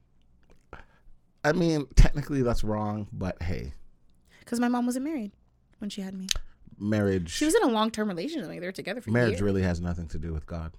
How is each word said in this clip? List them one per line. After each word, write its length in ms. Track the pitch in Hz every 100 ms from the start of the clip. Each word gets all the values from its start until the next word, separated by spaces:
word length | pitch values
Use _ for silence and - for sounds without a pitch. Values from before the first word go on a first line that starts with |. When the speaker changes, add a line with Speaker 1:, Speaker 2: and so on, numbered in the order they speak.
| _ _ _ _ - - - - - _ - - _ _
Speaker 1:
I 100 | 151
mean, 340 | 175 170 156 135 -
technically 460 | 135 147 139 139
that's 200 | 120 113
wrong, 460 | 107 107 107 107 104
but 300 | 101 92 -
hey. 300 | - 62 67 - - - - - _ -
Speaker 2:
'Cause 160 | - 240
my 80 | 240
mom 160 | 247 247
wasn't 180 | 247 285
married 260 | 302 202 - _ _ _ -
when 100 | 208
she 120 | -
had 120 | 190
me. 140 | 190 190 - - - - -
Speaker 1:
Marriage. 520 | 104 107 101 95 82
Speaker 2:
She 140 | - 302
was 80 |
in 80 | 440
a 60 | 320
long-term 400 | 220 220 220 214
relationship. 400 | 170 254 330 160
Like, 120 | 165
they 60 | 175
were 60 |
together 280 | 190 180 233
for 100 | -
Speaker 1:
Marriage 220 | 117 117
Speaker 2:
years. 100 | 90
Speaker 1:
really 200 | 101 95
has 180 | 92 85
nothing 260 | 87 85 80
to 100 | 82
do 140 | 82
with 120 | 78 -
God. 260 | 85 80